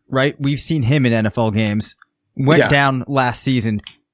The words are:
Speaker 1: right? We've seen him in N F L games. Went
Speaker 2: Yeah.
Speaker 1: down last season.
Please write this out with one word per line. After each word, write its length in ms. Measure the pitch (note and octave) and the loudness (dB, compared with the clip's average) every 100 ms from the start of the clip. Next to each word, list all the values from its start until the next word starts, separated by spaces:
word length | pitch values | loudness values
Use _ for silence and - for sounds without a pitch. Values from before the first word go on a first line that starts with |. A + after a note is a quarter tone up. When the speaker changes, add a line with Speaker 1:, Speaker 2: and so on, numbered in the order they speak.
| _ | _
Speaker 1:
right? 280 | C3 C#3+ - | -2 -2 -2
We've 200 | C#3 C#3+ | -4 -2
seen 240 | - D#3+ | -2 -2
him 220 | A#2 D3 B2 | 0 2 2
in 80 | |
N 120 | A2+ A2 | 2 0
F 100 | A#2+ | 0
L 140 | A2 | 0
games. 440 | G#2 G#2+ G#2+ - - _ _ _ - | 0 0 -2 -6 -10 _ _ _ -4
Went 240 | C3+ D#3+ | 2 4
Speaker 2:
Yeah. 80 | A2 | 4
Speaker 1:
down 360 | C#3+ C#3 C3 - | 2 2 -2 -2
last 360 | C#3 B2 A#2 | -2 0 -2
season. 380 | - B2+ A2 G#2 - - _ | -2 -2 -2 -4 -8 -20 _